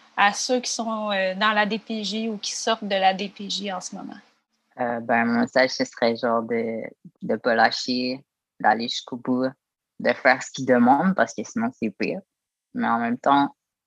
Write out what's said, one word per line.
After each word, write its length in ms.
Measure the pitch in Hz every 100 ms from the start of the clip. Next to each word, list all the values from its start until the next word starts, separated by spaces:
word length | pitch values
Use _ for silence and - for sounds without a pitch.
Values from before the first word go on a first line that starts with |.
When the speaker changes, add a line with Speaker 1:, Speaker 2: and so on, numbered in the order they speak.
| _ -
Speaker 1:
à 160 | 202
ceux 260 | 202 - 254
qui 100 | 247
sont, 420 | - 226 220 214
euh, 220 | 196 190 185
dans 180 | 214
la 120 | 208 208
D 140 | 214
P 240 | - 220
J 240 | 202 214 226
ou 100 | 208
qui 140 | -
sortent 320 | - - 220
de 120 | 202 196
la 180 | 190
D 160 | 190 202
P 200 | - 202
J 220 | 180 202
en 80 | 185
ce 160 | - 95
moment ? 220 | - - - _ _ _ _ -
Speaker 2:
Euh, 200 | 120 117
ben, 260 | 117 120 117
mon 160 | 117
message, 280 | 120 131 131
ce 160 | - 131
serait 320 | - 117 113
genre 260 | 123 117
de, 380 | 113 117 113 113 123 - - _
de 140 | - 110
pas 180 | 127 113
lâcher, 680 | 113 - - 127 127 131 _ _ _ -
d'aller 300 | 110 110 120
jusqu'au 260 | - - 123
bout, 340 | 123 127 131 - _ _ _ -
de 140 | 113
faire 300 | 120 135 123
ce 80 | -
qu'ils 140 | - 127
demandent, 500 | 123 120 139 185 185
parce 180 | 113
que 100 | -
sinon, 280 | 110 113 117
c'est 180 | - 113
pire. 280 | - 98 180 - _ _ _ _
Mais 140 | 123 117
en 120 | 117
même 180 | 117 123
temps, 380 | 143 139 143 - _ _